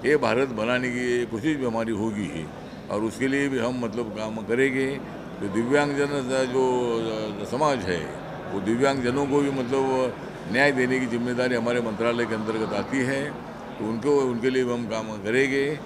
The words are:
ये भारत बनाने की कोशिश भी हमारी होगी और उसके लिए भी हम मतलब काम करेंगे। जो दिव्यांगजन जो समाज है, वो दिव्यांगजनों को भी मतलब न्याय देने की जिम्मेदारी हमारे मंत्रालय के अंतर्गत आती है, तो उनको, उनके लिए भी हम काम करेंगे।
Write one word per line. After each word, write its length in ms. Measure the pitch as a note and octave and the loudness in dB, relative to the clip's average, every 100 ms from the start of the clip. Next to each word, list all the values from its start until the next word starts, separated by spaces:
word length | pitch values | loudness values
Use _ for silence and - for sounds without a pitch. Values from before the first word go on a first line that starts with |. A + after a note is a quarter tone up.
ये 120 | B2 D3 | 4 4
भारत 320 | A#2 A#2 C3+ | 4 4 2
बनाने 420 | A2 A2 B2 B2+ | 0 0 0 0
की 360 | B2 B2 A#2+ A#2 | -2 0 0 0
कोशिश 300 | A2 C#3+ D3 | -2 0 0
भी 100 | B2+ | 0
हमारी 260 | A2+ A2+ | 0 -2
होगी 540 | G#2 A2 G#2 F2 D#2+ D#2 - - - - | 0 -2 -2 -4 -4 -8 -10 -12 -14 -4
और 100 | G#2 | -2
उसके 280 | A2 G#2 C3 | -2 0 0
लिए 200 | C#3 C#3+ | 2 0
भी 100 | C3 | 0
हम 260 | A#2 B2+ | 0 -2
मतलब 300 | A#2 A2 A2+ G#2 | -4 -2 -4 -4
काम 180 | A2 A2+ | -6 -6
करेंगे। 640 | G#2 A#2+ C3+ C3 C3+ C#3 - - - - | -2 2 4 2 -2 -4 -10 -12 -12 -6
जो 60 | G2+ | -2
दिव्यांगजन 580 | G2 A#2+ C#3+ D3 C#3+ C#3+ C#3+ B2+ C3 C3 | 0 2 4 4 0 0 -2 0 0 2
जो 180 | C3 B2+ B2 B2 A#2 A2+ A2 G#2+ G2+ G2+ | 2 2 2 0 0 -2 -2 -4 -6 -4
समाज 280 | B2 D3+ C3 | 0 2 2
है, 280 | F#2 F2 D#2 C#2+ - - - | 0 -2 -2 -8 -10 -10 -6
वो 80 | G2 | -2
दिव्यांगजनों 640 | G2 A#2 C#3 C#3 A#2+ C3+ C#3+ | 0 4 4 4 0 0 2
को 140 | C#3+ | 2
भी 100 | C#3+ | 2
मतलब 640 | C3+ B2 C3+ C3+ C3 B2+ A2 - - - | 0 0 2 2 2 0 -2 -10 -10 -2
न्याय 200 | A2+ C#3+ | 4 4
देने 280 | C3 B2+ C3 | 4 2 2
की 60 | B2+ | 0
जिम्मेदारी 480 | A#2 A#2+ A#2+ B2+ | 0 0 0 2
हमारे 260 | A#2+ A#2 A#2+ | 2 2 0
मंत्रालय 460 | A#2 G#2 A2+ A#2+ A2+ | 0 0 0 2 0
के 80 | |
अंतर्गत 380 | A2 G#2+ A2 G#2+ | -2 -2 -2 0
आती 260 | G2+ G2 C3+ | -2 0 0
है, 320 | B2+ C#3 C#3+ - - - - - | 0 -2 -4 -8 -12 -12 -12 -6
तो 60 | |
उनको, 360 | G#2+ A2+ C3 C#3+ | -4 -2 2 4
उनके 300 | C3 A#2+ B2+ | 4 2 2
लिए 140 | B2+ | 2
भी 80 | B2 | 2
हम 160 | A#2+ A2+ | 0 -2
काम 200 | A2 A2 | -4 -4
करेंगे। 680 | G#2+ G2 B2 C#3 C#3 C#3 D3 | -6 0 2 2 2 -2 -4